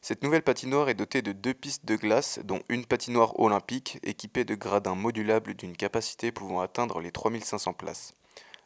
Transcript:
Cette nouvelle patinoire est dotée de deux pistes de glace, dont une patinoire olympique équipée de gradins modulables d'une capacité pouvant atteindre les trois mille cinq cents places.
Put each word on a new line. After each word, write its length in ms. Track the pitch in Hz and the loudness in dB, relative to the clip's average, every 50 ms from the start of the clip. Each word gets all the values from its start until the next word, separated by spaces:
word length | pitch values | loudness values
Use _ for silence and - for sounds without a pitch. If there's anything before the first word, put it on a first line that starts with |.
Cette 220 | - - 113 - - | -4 -6 -4 -2 2
nouvelle 200 | 143 151 165 156 | 4 4 4 6
patinoire 460 | - 127 - - 127 131 143 147 135 | 4 2 2 0 0 2 2 4 2
est 60 | 117 | 2
dotée 280 | 98 104 - - 135 120 | 0 -2 0 0 0 0
de 100 | 104 101 | 0 -6
deux 220 | 98 98 123 131 | -2 -2 -4 -4
pistes 300 | - - 143 - - - | -2 -6 -8 -8 -8 0
de 120 | - 107 | 0 0
glace, 440 | 107 - 107 107 127 147 - - - - | 0 4 4 4 4 4 0 -6 -6 -4
dont 180 | 101 95 - - _ | -4 -6 -6 -2 _
une 180 | 120 120 123 | -4 -4 0
patinoire 520 | _ 123 120 - - 120 120 117 113 - - | _ 0 0 0 0 6 6 6 6 6 4
olympique 600 | 113 110 104 98 - - 120 131 - - - - - | 4 4 4 4 0 -2 -6 -6 -6 -8 -12 -8 -8
équipée 420 | - 107 _ - 104 _ 127 120 | -8 -8 _ -10 -6 _ -2 0
de 100 | 95 110 | 0 -2
gradins 400 | 101 - 95 98 104 101 101 92 | -4 -2 2 2 2 2 2 -2
modulables 600 | 92 101 117 117 110 107 104 110 110 110 - 101 | 0 -2 -2 -2 -2 2 2 2 2 2 -2 -10
d'une 220 | - - 90 87 | -10 -10 -14 -6
capacité 560 | - 98 101 - 117 110 - - - - 117 117 | -4 -4 0 0 -2 -2 -2 -8 -4 -4 -4 -4
pouvant 280 | - 101 95 92 90 | -4 -8 -4 -2 -2
atteindre 400 | 92 92 _ - 120 117 - 85 | -2 -2 _ -4 -4 -2 -4 -6
les 120 | 85 87 - | -8 -8 -10
trois 180 | - - 110 | -2 -2 -2
mille 140 | 113 113 107 | -2 -2 -6
cinq 140 | - - 104 | -6 -6 -4
cents 140 | - 92 90 | -4 -4 -6
places. 420 | _ - - - - - - - _ _ _ - - - - - - _ | _ -10 -10 -10 -10 -12 -14 -18 _ _ _ -20 -20 -20 -20 -20 -20 _